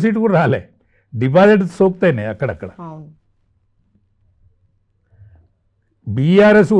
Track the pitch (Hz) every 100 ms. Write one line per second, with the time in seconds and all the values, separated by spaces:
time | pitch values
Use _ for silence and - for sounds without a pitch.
0 | 220 220 220 170 143 104 - _ _ _
1 | _ 113 127 160 208 208 185 - 190 190
2 | 180 120 107 107 127 85 92 - 170 156
3 | 151 156 _ _ _ _ _ _ _ _
4 | _ _ _ _ _ _ _ _ _ _
5 | _ _ - _ _ _ _ _ _ _
6 | - 110 147 196 208 214 185 208